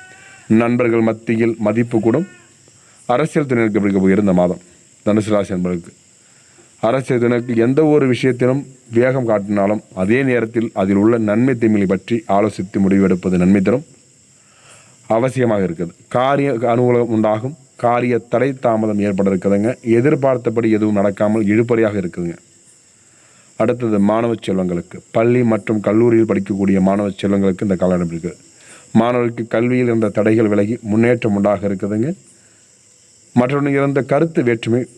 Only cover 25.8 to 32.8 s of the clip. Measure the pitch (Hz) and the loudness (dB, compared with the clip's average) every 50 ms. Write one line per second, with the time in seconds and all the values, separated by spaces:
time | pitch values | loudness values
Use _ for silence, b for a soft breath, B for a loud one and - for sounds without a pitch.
25.8 | 95 104 104 113 120 120 113 113 113 107 101 98 98 - 101 98 98 98 98 95 | 0 0 2 4 4 4 4 4 2 2 0 -2 -2 -4 -4 -2 0 2 2 2
26.8 | 95 95 98 101 104 98 95 - - 98 101 98 98 98 90 - 113 101 95 85 | 2 2 0 0 -2 -4 -6 -4 -2 -2 0 0 0 0 0 -2 -2 -2 -2 0
27.8 | 92 92 90 87 87 82 85 80 87 82 76 - - B B B B B B B | 0 0 0 0 -2 -4 -6 -8 -10 -10 -12 -14 -20 B B B B B B B
28.8 | B B - 110 113 120 123 120 120 117 117 127 113 - - 113 120 123 127 123 | B B 0 0 2 2 0 0 -2 -2 -4 -6 -6 -4 -2 -2 0 0 0 0
29.8 | 123 120 117 113 110 101 - 107 104 110 110 117 113 104 104 107 101 107 123 - | 0 0 0 0 0 0 0 0 0 2 2 2 2 2 2 0 0 -2 -4 -6
30.8 | - 101 104 113 117 120 123 113 123 113 101 101 98 104 101 90 95 98 98 92 | -4 -2 0 2 2 2 2 0 0 -2 0 0 0 0 0 0 -2 -4 -4 -4
31.8 | 107 98 107 107 120 160 190 - b b b b b b b b b b b b | -4 -4 -2 -2 -2 -4 -6 -8 b b b b b b b b b b b b